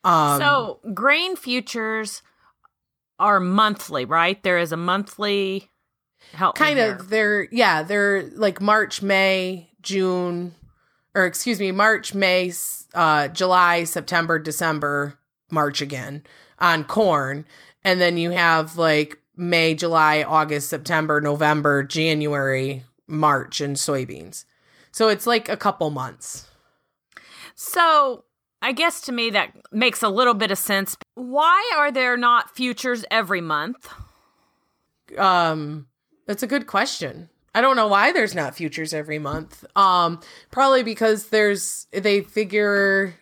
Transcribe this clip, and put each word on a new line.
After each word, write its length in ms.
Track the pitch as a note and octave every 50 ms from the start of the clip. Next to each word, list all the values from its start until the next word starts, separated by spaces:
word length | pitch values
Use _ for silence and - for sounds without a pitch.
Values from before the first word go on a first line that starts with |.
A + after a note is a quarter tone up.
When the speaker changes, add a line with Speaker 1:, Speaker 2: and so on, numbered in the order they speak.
| -
Speaker 1:
Um, 360 | F#3 F3 D#3+ D3+ D3 C#3+ C#3+
Speaker 2:
So 400 | D4+ C#4+ C#4+ C4+ A#3 G#3 - _ _ A3+ G3
grain 420 | F3+ A3 C#4 D4 D#4+ F4 F#4 F#4+
futures 840 | - - B3+ B3 B3 - - - A#3 A3 A3 A3 A3 G#3+ G#3 - - _ _ _ _ _ _ _ _ _ _ _ _ _ _ _ _ _ _ _
are 240 | - - G#3 G3+ F#3+
monthly, 640 | F3+ F3+ F#3+ G#3 A3 G#3+ G3+ - - - D#3+ C#3 B2+
right? 360 | - D#3 E3 E3 F3+ G3 G3 -
There 160 | F#3+ F3+ F3
is 120 | F3 D#3
a 60 | E3
monthly, 920 | E3 E3+ F3+ F#3 G3 G3+ G3+ - - G#3 G#3 G3+ G3+ G3 F#3+ F#3+ G3 - _ _ _ _ _ _ _ _ _ _ _ _ _
help 260 | - D3+ F#3+ - -
me 80 | - D#4
Speaker 1:
Kind 140 | D4+ D4 C4+
Speaker 2:
here. 140 | A3+ G#3+ G3
Speaker 1:
of. 160 | F3+ F#3 F#3
They're, 380 | G#3+ A3 G#3+ G#3 G#3 G#3 F3+ -
yeah, 320 | A3 A#3+ A#3 G3 E3 D#3 D#3
they're, 400 | E3+ G3+ G3+ G3+ G3+ G3 G3 D#3+ - -
like, 260 | G3+ G#3+ G3+ F3 F3+
March, 400 | G3 G#3 G#3+ A3 G#3 - - -
May, 680 | G3 G3 G3 F#3+ F#3+ F#3+ F#3+ F#3+ F#3 F#3 F#3+ F3+ E3 _ _ _
June, 760 | - - G3 G3 F#3+ F#3 F3+ F3+ F3+ F3+ F3 F3 F3+ F3 E3 _ - - _ _ _ _ _ _ _ _ _
or 120 | G3 F#3
excuse 340 | F3 E3 - - B3 A#3 F#3
me, 140 | G3+ F#3+ F#3
March, 400 | G3 G#3 A3 A3 - - - -
May, 340 | G3 G3 F#3 F3+ F#3 F3+
s-, 400 | F3+ E3+ - - - - - - _ -
uh, 340 | F3 E3 D#3 D#3 D3+ C#3+
July, 560 | C#3 E3+ - F#3 F#3 F#3 F3+ F3+ F3 E3+ E3+ E3+
September, 560 | D#3+ - F3 D3+ - F3+ E3+ E3 E3 E3 D#3
December, 800 | D#3 D#3+ D3+ - F3 D#3+ D#3 D3+ D3 C#3+ C#3+ C#3+ C#3+ C#3+ C#3+ _ _ _ _ _ _ _
March 300 | E3 D#3+ D3 C#3+ C#3+ -
again 420 | D3 C#3 C#3+ B2+ A#2+ - C#3 C#3+ _ _ _ _ _ _ _ _
on 260 | F3 F3 E3 D#3+ C#3+
corn. 600 | - - G#3+ A3 F#3+ D#3+ C#3+ C3+ C3 C#3 C#3+ D#3 _ - - - - _ _ _
And 160 | G3 F#3 F3+
then 160 | F3+ F3 F3
you 160 | E3+ E3 E3+
have, 460 | F3 F3+ F3 E3+ E3 D#3+ D#3 D#3+ E3
like, 400 | E3+ E3 D#3+ D3+ D3+ D3+ D3 - _ _ _ _
May, 380 | - F3 F3 F3 E3 E3 E3 D#3+
July, 480 | D3+ F3 E3+ E3 D#3+ D#3 D3+ D3+ D3+ D3
August, 460 | - D#3 D#3 D3+ D#3 D3+ D3 C#3+ -
September, 500 | E3+ D3+ D#3 - F3 D#3 D#3 D#3 D3+ D3
November, 640 | D3+ D3 D3 C#3+ D#3 D3+ D3+ D3+ D3 D3 C#3+ C#3 C#3
January, 1000 | C#3 - D#3+ D#3 D#3+ D#3 D3+ D3+ D3 D3 C#3+ C#3 C3+ C3+ C3 C3 C3+ C#3 C3 B2+ _ _ _ _
March, 540 | - D3+ D3+ D#3 D3+ C#3+ C3 - - - -
and 160 | D3 C#3+ C#3
soybeans. 720 | C#3 - - C#3+ C3+ B2 B2 - - E2 F#2 - - - _ _ _ _ _ _ _ _ _
So 180 | - - A3+ A3
it's, 180 | G#3 G3+ -
like, 220 | A#3 A#3+ A3+ A3+ -
a 80 | G#3
couple 320 | G3 - G#3 F#3+ - E3+ D3+
months. 580 | D3 C3+ C3 B2 E2+ _ - - - - - _ _ _ _ _ _ _ _ _ _ _ _ _ _ - _ - - - - - _
Speaker 2:
So 680 | - - - - F4+ E4+ E4 D#4 D4+ C#4+ C4+ A#3+ - _ _ _ _ _ _ _ _
I 100 | - B3
guess 300 | C4 C#4+ D#4+ E4+ D#4+ -
to 100 | - -
me 180 | B3 A#3 A#3 A3+
that 200 | G3+ G3+ F3 - _ - _ -
makes 300 | - G#3+ B3 B3 A#3+ -
a 80 | A#3 G#3+
little 240 | F#3+ A3 B3+ B3 A#3
bit 160 | G3+ A3 G3+
of 80 | G3
sense. 400 | - - - G#3 G3 G3 - - _ - _ _
Why 580 | A#3+ B3+ B3 B3+ C#4+ D#4 E4 F4+ G4 A4 A#4+ F4
are 140 | D4+ D4 D4
there 260 | B3 C4 B3+ B3 B3
not 380 | A#3+ A#3+ A#3+ A#3+ A#3 - - _
futures 480 | - B3+ B3 A#3+ - - B3+ B3 A3+ - -
every 300 | - A3 G#3+ E3+ G3+ F3+
month? 480 | E3+ D#3+ D#3 D3 D3+ G3 B3+ _ - - - - - - _ _ _ _ _ _ _ _ _ _ _ _ _ _ _ _ _ _ _ _ -
Speaker 1:
Um, 720 | - G3 F#3+ F#3 F3 E3+ D#3+ D#3+ D#3 D3+ D3 D3+ D3+ C3+ _ _ _ _ _ _ _ _
that's 180 | - G3+ - -
a 40 |
good 180 | G#3 C4 C#4+ A3+
question. 640 | - - G3 G3+ C#4 - - - C3+ - - E3+ _ _ _ _ _ -
I 80 | A3
don't 140 | A#3+ C4 C4
know 120 | A#3+ A3
why 240 | G#3 G3 G3+ G#3+ C#4
there's 220 | F4 E4+ A3 G3 D#3+
not 220 | F3+ D3 C3 -
futures 380 | - E3+ D3+ - E3 D#3+ D3+ E3
every 260 | D3+ D3 D#3 D3+ D3+
month. 460 | D3+ C#3 D3+ D#3+ D#3 - - - - - _
Um, 460 | G3+ G3 F#3+ F3+ F3+ F3 E3 E3+ E3 - - - - - _
probably 320 | - B3+ C4+ C4+ C4+ B3+ A#3+
because 440 | A3+ A3 - A3+ A3 A3 G#3 -
there's, 600 | - - G#3+ G#3+ G#3 G3+ G3 - - - - - _
they 300 | - G3 F#3+ G#3+ G3+ G3+
figure 920 | G3 - - A3 G#3+ F3+ G3 G#3 G#3 G3+ G3+ G3+ G3 G3 G3 G3 G3 F#3 E3 _